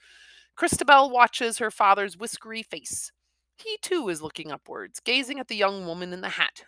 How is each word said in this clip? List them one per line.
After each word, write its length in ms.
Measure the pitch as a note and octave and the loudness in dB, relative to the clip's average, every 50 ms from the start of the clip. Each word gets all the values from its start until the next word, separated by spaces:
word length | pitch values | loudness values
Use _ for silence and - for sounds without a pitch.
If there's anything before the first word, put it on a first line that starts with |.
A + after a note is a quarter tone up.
| _ _ _ - - - - - _ _ _ | _ _ _ -20 -20 -20 -20 -20 _ _ _
Christabel 540 | - E4+ E4+ - - D#4+ C#4+ C#4+ C4+ C#4 C4+ | -4 -2 0 0 2 6 8 8 8 8 6
watches 480 | B3 A#3+ A#3+ - - - B3 A#3 - - | 6 4 4 4 4 0 -4 -2 -2 -2
her 120 | A#3 G#3+ | -4 -4
father's 460 | - - G#3+ G3 G3 G3+ G3+ G3+ E3+ | 0 4 4 6 6 4 2 -2 -6
whiskery 460 | F3+ A3+ A#3 - - - A3 A3 A3+ A3 | -10 -10 -10 -10 -12 -12 -12 -12 -12 -10
face. 480 | - F3+ D#3 - - - - - - - _ _ _ _ _ _ _ _ | -10 -12 -12 -10 -10 -10 -10 -10 -12 -16 _ _ _ _ _ _ _ _
He, 220 | - - A4 G#4+ - | -16 -12 -10 -10 -10
too, 260 | - - F#4 E4+ B3 F#3 | -4 -2 -2 -2 -2 -2
is 120 | E3 D3+ | -4 -6
looking 280 | D#3 D3+ - - D3+ D#3 | -8 -10 -10 -12 -10 -10
upwards, 480 | C#3 - _ - - - F#2+ - - - | -12 -12 _ -12 -12 -12 -12 -12 -14 -8
gazing 400 | - A3+ B3 C4+ C4 B3 C#4+ C#4 | -4 0 0 0 0 -2 -6 -10
at 100 | B3+ - | -10 -6
the 80 | A3+ | 0
young 300 | G#3 G3 G3 G3+ G3 F3+ | 0 2 2 0 -2 -6
woman 260 | E3 E3 F3+ F3+ F3+ | -8 -8 -8 -8 -8
in 80 | F3 F#3 | -8 -8
the 100 | G3 F#3+ | -8 -6
hat, 320 | - - D#3+ - - - - | -2 -2 -2 -2 -4 -8 -10